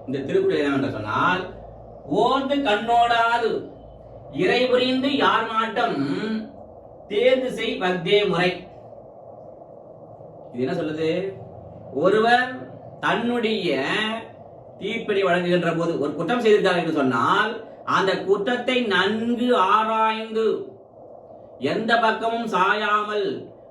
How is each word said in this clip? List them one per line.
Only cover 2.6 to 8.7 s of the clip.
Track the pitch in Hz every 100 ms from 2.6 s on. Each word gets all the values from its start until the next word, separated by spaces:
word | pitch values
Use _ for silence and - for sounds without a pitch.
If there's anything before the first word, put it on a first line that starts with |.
| 208 208 226 233 233 233 233 233 220 - - - - - - - -
இறை | - 185 240 254
புரிந்து | 247 254 262 277 -
யார் | 196 160 226
மாட்டம் | 226 220 208 214 139 139 185 220 220 - - - - - - -
தேர்ந்து | 208 254 262 247
செய் | - 226 -
வக்தே | 185 180 165 208 196
முறை." | 170 180 - -